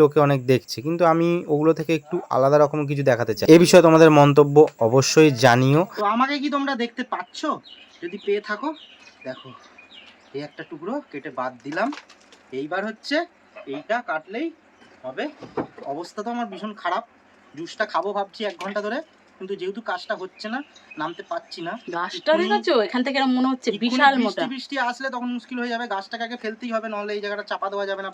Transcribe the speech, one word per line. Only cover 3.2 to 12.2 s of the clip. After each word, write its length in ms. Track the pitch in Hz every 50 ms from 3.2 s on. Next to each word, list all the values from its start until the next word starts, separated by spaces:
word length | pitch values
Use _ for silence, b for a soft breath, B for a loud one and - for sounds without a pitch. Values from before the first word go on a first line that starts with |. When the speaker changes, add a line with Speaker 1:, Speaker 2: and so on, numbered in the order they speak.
| 120 110 107
Speaker 1:
চাই। 100 | 98 - - 160
এ 20 | 170 175
বিষয়ে 220 | - - 180 165 165
তোমাদের 220 | 160 160 165 160 156 147
মন্তব্য 360 | 143 143 143 143 147 143 143 151 156 143 - - 117
অবশ্যই 440 | 113 120 135 135 - - 160 156 151 135 113 123
জানিও। 360 | 127 120 127 131 135 139 156 180 196 - -
তো 40 | 208 202 214
আমাকে 200 | 233 254 269 294 294 262
কি 80 | 294 285
তোমরা 180 | 277 277 277 269 220 233
দেখতে 180 | 233 - - 247 - -
পাচ্ছ? 80 | 349 349 - - - - 202 175 143 - - - - - _ _ _ -
যদি 140 | 175 185 202 -
পেয়ে 160 | 202 202 208 - -
থাকো 200 | 208 208 - 302 311 285 - - - _ _ - _ _ -
দেখো, 220 | 131 131 - - 135 120 - - - _ - - _ - - - - - _ _ _ -
এই 60 | 139 147 143
একটা 140 | - - 160 -
টুকরো 240 | 170 151 160 196 247 294 - _
কেটে 200 | - 143 127 151 127 131
বাদ 140 | 127 127 127 123 -
দিলাম। 240 | 139 151 180 208 269 294 - - _ - _